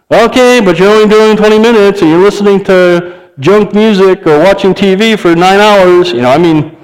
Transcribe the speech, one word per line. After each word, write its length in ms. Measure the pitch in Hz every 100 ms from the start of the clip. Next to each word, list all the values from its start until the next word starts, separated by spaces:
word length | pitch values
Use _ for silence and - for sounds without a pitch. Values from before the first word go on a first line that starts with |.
| -
"Okay, 480 | 165 226 262 247 247
but 180 | 190 165
you're 160 | 196
only 140 | 214 214
doing 300 | 214 220 214
twenty 200 | 214 214
minutes, 440 | 226 226 202 196
and 100 | 160
you're 80 | 170
listening 460 | 196 202 202 196 196
to 640 | 185 180 175 175 - - -
junk 340 | 139 208 202
music 540 | 202 220 190 190 185 165
or 120 | 147
watching 340 | 185 196 196
T 200 | 180 196 185
V 200 | 226 208
for 180 | 175 165
nine 260 | 185 196
hours." 500 | 208 202 180 180 175
You 100 | 120
know, 100 | 127
I 60 | 165
mean, 380 | 170 156 - -